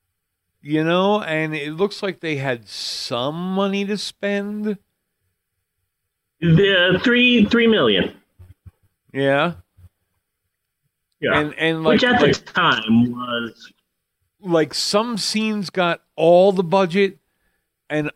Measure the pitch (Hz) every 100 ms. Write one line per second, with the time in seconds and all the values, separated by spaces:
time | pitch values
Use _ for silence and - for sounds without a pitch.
0 | _ _ _ _ _ _ 143 151 160 175
1 | 196 208 180 156 156 156 147 160 202 -
2 | 202 170 165 143 135 123 104 - - -
3 | - 120 131 160 185 190 196 196 202 202
4 | - - 202 202 202 214 214 196 _ _
5 | _ _ _ _ _ _ _ _ _ _
6 | _ _ _ _ 170 165 196 190 180 180
7 | 247 240 247 240 202 233 233 214 123 92
8 | - - _ _ - - - - _ _
9 | _ 131 139 139 165 165 - _ - _
10 | _ _ _ _ _ _ _ _ _ _
11 | _ _ 139 147 151 - 160 160 160 156
12 | 247 240 143 - - - 165 120 110 113
13 | 123 120 123 117 117 - - _ _ _
14 | _ _ _ _ 190 170 151 - - 202
15 | 233 220 - 214 220 214 175 - 175 165
16 | _ - 160 175 196 190 175 190 185 185
17 | 196 - _ _ _ _ _ _ - 151
18 | 147